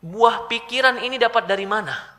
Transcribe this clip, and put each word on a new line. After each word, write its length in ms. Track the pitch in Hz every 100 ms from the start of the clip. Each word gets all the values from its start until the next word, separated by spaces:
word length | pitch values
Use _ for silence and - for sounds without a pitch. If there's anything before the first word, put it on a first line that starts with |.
Buah 480 | 165 196 233 233 -
pikiran 480 | 233 - 247 262 247
ini 160 | 240 262
dapat 320 | 233 233 175
dari 160 | 196
mana? 320 | 196 208 175 - -